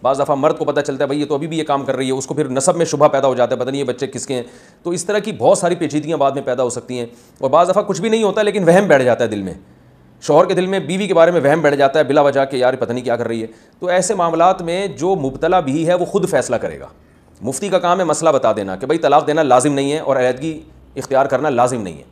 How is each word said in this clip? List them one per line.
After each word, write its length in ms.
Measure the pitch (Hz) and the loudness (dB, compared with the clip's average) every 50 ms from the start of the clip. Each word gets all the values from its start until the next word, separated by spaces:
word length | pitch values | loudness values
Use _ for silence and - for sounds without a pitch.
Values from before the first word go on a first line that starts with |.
| - | 0
बाज़ 180 | 123 139 135 | 0 0 0
दफ़ा 140 | 143 143 151 | 0 0 0
मर्द 200 | 139 135 156 160 | 2 2 0 0
को 100 | 156 156 | 0 -2
पता 160 | 147 139 147 | -2 0 -2
चलता 240 | 139 - 139 131 147 | -2 -2 -2 -2 -2
है, 40 | 131 | -2
"भाई, 80 | 143 147 | 0 -2
ये 80 | 147 | -2
तो 100 | 143 151 | -2 -2
अभी 120 | 143 151 165 | -4 -4 -4
भी 100 | 160 160 | -4 -4
ये 60 | 151 | -2
काम 200 | 151 143 139 131 | -2 -2 -2 0
कर 120 | 123 135 | -2 -4
रही 120 | 127 131 131 | -2 -2 -2
है", 60 | 131 | -2
उसको 220 | 131 131 - 139 | -4 -4 -6 -4
फिर 140 | 135 151 135 | -4 -4 -2
नसब 260 | 127 135 135 180 170 | -2 0 0 0 2
में 100 | 170 165 | 2 0
शुबहा 220 | 165 - 143 151 147 | -2 0 2 2 4
पैदा 200 | 143 135 135 135 | 4 2 2 0
हो 80 | 127 | 2
जाता 200 | 120 123 117 127 | 2 0 0 0
है, 60 | 117 | -2
"पता 100 | 127 127 | -4 -4
नहीं 100 | 135 139 | -4 -4
ये 60 | 143 127 | -4 -4
बच्चे 200 | 120 - 139 127 | -4 -6 -6 -8
किसके 260 | - 120 - - 139 | -8 -10 -8 -6 -8
हैं।" 120 | 123 117 117 - - - - _ _ _ | -8 -8 -10 -16 -20 -20 -20 _ _ _
तो 80 | 175 170 | -6 -6
इस 140 | 175 175 - | -6 -4 -2
तरह 120 | 208 208 | -2 -2
की 120 | 202 220 | -2 -4
बहुत 280 | 196 - 120 147 196 - | -6 0 2 2 2 4
सारी 160 | - 170 180 | 2 -2 -2
पेचीदगियाँ 440 | 170 170 139 - 151 151 156 165 147 | -2 -4 -4 -4 -4 -4 -4 -2 0
बाद 160 | 139 139 131 | 0 0 0
में 100 | 147 - | -2 -4
पैदा 180 | - 127 123 131 | -4 -2 -2 -2
हो 60 | 123 | -2
सकती 280 | 117 123 110 - 123 123 | -4 -6 -10 -10 -8 -8
हैं। 140 | 120 117 - - - _ _ _ | -8 -10 -12 -20 -20 _ _ _
और 80 | - 131 | -4 2
बाज़ 200 | 127 160 175 175 | 4 4 4 4
दफ़ा 120 | 185 196 | 2 0
कुछ 180 | 208 - 190 151 | 0 -2 -4 -4
भी 100 | 175 226 | 0 0
नहीं 140 | 220 226 220 | 0 2 0
होता, 180 | 202 185 220 | 0 0 0
लेकिन 220 | 214 208 196 208 185 | 0 0 0 0 4
वहम 240 | 160 165 185 208 185 | 6 6 6 6 6
बैठ 140 | 160 135 | 4 4
जाता 220 | 127 123 117 110 123 | 6 4 2 2 0
है 60 | 110 | -2
दिल 140 | 107 104 98 | -2 -4 -6
में, 160 | 95 82 - - _ - _ _ _ _ _ _ _ _ _ - | -8 -10 -12 -16 _ -20 _ _ _ _ _ _ _ _ _ -4
शौहर 220 | - 147 156 185 | 2 4 4 4
के 80 | 190 190 | 4 2
दिल 140 | 175 185 185 | 0 0 0
में 200 | 196 190 160 139 | -2 -4 -4 -4
बीवी 200 | 170 185 214 185 | -4 -4 -2 0
के 60 | 185 | 4
बारे 180 | 170 165 170 | 6 6 6
में 100 | 175 170 | 6 2
वहम 200 | 131 139 143 147 | 2 4 2 4
बैठ 140 | 151 147 143 | 2 2 2
जाता 240 | 139 139 135 135 156 | 4 2 2 4 2
है 80 | 147 127 | 2 4
बिला 140 | 139 151 | 4 4
वजह 240 | 147 143 127 139 139 | 4 4 2 2 0
के, 120 | 135 143 131 | 0 0 0
"यार, 180 | 123 123 127 | 2 2 2
पता 180 | 127 123 101 117 | 0 -4 -4 -4
नहीं 100 | 127 120 | -6 -2
क्या 140 | 127 139 131 | -2 -2 -2
कर 100 | 120 113 | -2 -4
रही 140 | 117 117 | -4 -6
है।" 60 | 110 110 - - - _ _ _ | -6 -10 -12 -18 -20 _ _ _
तो 80 | - 180 | -4 0
ऐसे 260 | 175 180 180 - 220 | 0 0 0 0 -2
मामलात 460 | 190 170 170 160 160 165 185 190 185 | 0 0 0 2 4 4 2 2 0
में 340 | 180 165 170 185 202 196 147 | -4 -6 -4 -4 -4 -6 -6
जो 200 | 113 143 180 196 | -4 -2 -2 -2
मुब्तला 460 | 180 139 135 - - - 165 165 185 | 0 -2 -6 -6 -2 -2 0 2 2
भी 220 | 175 135 131 160 165 | 0 0 -2 -2 0
है, 120 | 160 180 | 0 0
वो 100 | 175 180 | 0 0
खुद 200 | 175 - 196 170 | -2 -2 -2 -2
फैसला 320 | - - 139 120 - 139 135 | 0 0 -2 0 0 -4 -4
करेगा। 340 | - - 78 69 65 - - _ _ _ _ _ _ _ _ _ - | -4 -6 -8 -10 -16 -18 -20 _ _ _ _ _ _ _ _ _ -8
मुफ्ती 260 | 113 139 - 208 202 | -8 -8 -6 -4 -2
का 100 | 180 180 | -2 0
काम 200 | 170 175 175 190 | 2 2 0 0
है 60 | 185 | 0
मसला 260 | 160 151 - 160 165 | -2 -2 0 2 2
बता 220 | 147 131 - 113 110 | 2 2 2 0 0
देना 220 | 104 101 95 95 | 0 -4 -6 -6
कि 100 | 92 135 | -8 -4
भाई, 120 | 131 156 165 | -2 -2 0
तलाक 260 | 165 143 139 151 151 | 2 4 4 4 2
देना 200 | 135 147 160 160 | 2 0 0 2
लाजिम 300 | 135 123 127 123 147 143 | 4 4 4 4 2 0
नहीं 180 | 139 139 139 | 0 -2 -2
है 100 | 143 156 | -2 -4
और 160 | - - 135 135 | -2 -2 0 2
अलहदगी 500 | 127 127 127 123 139 160 160 151 - - - - - - - 135 | 2 0 0 -2 -6 -8 -8 -10 -14 -20 -20 -20 -20 -16 -12 -12
इख्तियार 300 | 127 - 135 135 139 156 | -8 0 0 0 2 2
करना 220 | 139 127 139 156 | 0 -2 -2 0
लाजिम 320 | 135 120 123 123 131 120 | 2 2 2 2 0 -4
नहीं 140 | 107 92 80 | -6 -8 -10
है। 100 | 71 67 - | -14 -18 -20